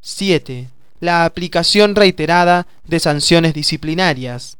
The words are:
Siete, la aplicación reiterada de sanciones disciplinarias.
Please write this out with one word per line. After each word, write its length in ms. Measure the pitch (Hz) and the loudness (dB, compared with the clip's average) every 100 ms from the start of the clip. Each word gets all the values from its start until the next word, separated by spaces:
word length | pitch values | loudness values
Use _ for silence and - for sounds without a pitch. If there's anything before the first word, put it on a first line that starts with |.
Siete, 680 | - - 196 165 - 123 127 - - - | -14 -8 0 0 -2 -14 -14 -18 -20 -8
la 260 | 170 170 170 | -2 0 0
aplicación 680 | - 175 170 170 202 208 | -2 -4 -2 0 2 4
reiterada 720 | 208 202 - 156 175 175 175 175 - - | 4 2 2 0 2 4 2 0 -14 -4
de 120 | 165 | -2
sanciones 540 | 160 147 - 170 165 | 0 -2 2 2 2
disciplinarias. 1040 | 151 143 156 156 160 185 135 127 123 - - | 0 -4 -4 -6 -2 -2 -2 -6 -12 -14 -20